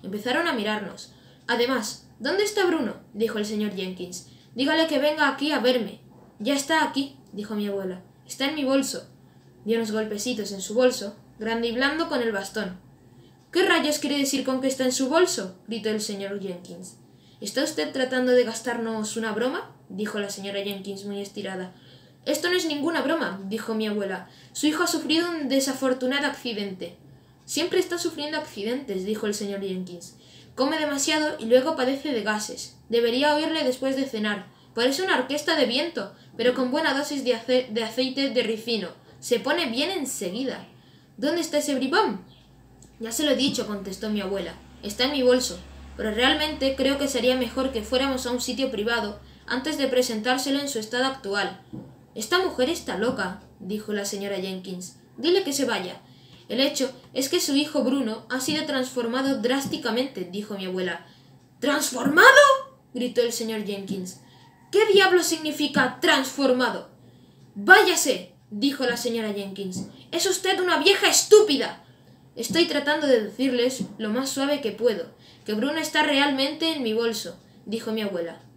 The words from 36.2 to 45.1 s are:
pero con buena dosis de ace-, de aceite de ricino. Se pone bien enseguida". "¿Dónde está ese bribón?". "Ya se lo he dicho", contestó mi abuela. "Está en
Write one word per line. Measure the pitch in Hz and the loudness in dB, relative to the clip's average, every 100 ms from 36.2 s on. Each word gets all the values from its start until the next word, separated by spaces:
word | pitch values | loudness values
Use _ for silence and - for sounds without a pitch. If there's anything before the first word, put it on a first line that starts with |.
| - - | -12 -2
pero | 240 | 0
con | 254 247 | 2 0
buena | 302 302 | 0 0
dosis | 269 294 277 | 0 -2 -2
de | 240 226 | -2 -2
ace-, | - 254 254 | 2 0 0
de | 220 | -4
aceite | 226 254 262 269 269 | -4 -2 -2 -2 -2
de | 233 | 0
ricino. | 226 220 240 220 175 - - - | 0 -2 -4 -4 -4 -12 -20 -10
Se | - 233 | -2 0
pone | 262 349 285 | 2 0 0
bien | 233 330 | -2 -2
enseguida". | 381 269 - 180 220 269 180 - - - - - - | -2 -6 -6 -6 -4 -6 -8 -12 -20 -20 -20 -20 -4
"¿Dónde | 277 339 | 0 0
está | 311 294 | 0 0
ese | 294 262 | 0 0
bribón?". | 269 370 349 185 - - - - - - - - | 2 2 2 -2 -10 -20 -20 -20 -20 -20 -20 -14
"Ya | 226 | -8
se | 269 | -2
lo | 302 | 2
he | 247 | 2
dicho", | 277 240 208 | 2 0 -4
contestó | 202 190 185 214 | -6 -10 -8 -4
mi | 208 | -4
abuela. | 190 196 165 165 - - | -2 -4 -6 -12 -20 -14
"Está | 208 208 | -8 -2
en | 262 | 0